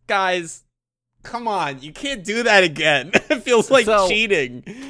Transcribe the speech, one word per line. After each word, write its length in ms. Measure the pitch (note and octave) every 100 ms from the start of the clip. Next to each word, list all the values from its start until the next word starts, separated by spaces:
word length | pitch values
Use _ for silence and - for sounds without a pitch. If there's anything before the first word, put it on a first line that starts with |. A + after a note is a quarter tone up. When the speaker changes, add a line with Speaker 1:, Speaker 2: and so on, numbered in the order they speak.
| -
Speaker 1:
Guys, 560 | G3+ F#3 F3+ E3 - _ _ _ _ _ _
come 240 | - A#3+ A#3
on, 340 | G3 D3 C3+
you 100 | D3
can't 300 | - C#4 C4
do 200 | F3+ A3+
that 200 | A#3 G3+
again. 480 | F3+ D3 D#3 C#3 C#3+ A3+
<laughs> 140 | -
It 120 | C#4
feels 280 | B3+ A#3 -
like 140 | C4+ G#3+
Speaker 2:
So, 220 | G#3 F#3
Speaker 1:
cheating. 560 | G#3 A3 F3 B2+ B2 A2+ A#3